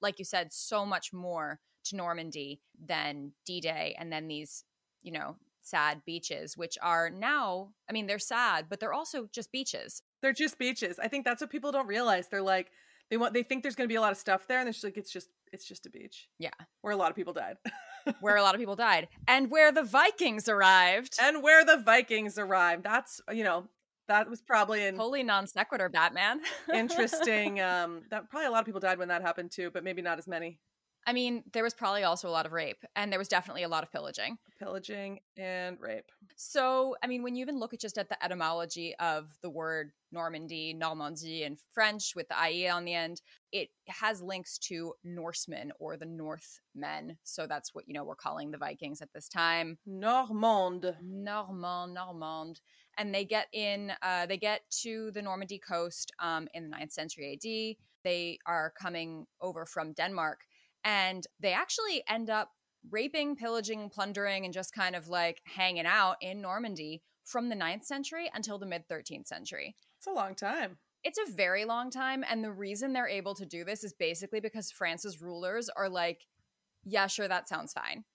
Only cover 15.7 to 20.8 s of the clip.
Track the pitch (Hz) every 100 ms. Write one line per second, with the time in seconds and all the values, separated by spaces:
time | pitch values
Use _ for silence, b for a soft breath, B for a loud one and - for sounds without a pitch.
15.7 | 190 - - - - - - 160 - 165
16.7 | _ 208 202 170 185 170 165 92 - -
17.7 | 784 740 784 294 - 208 208 196 196 208
18.7 | 196 233 170 165 B - 262 262 311 302
19.7 | 294 240 254 359 - 330 214 226 202 190
20.7 | 190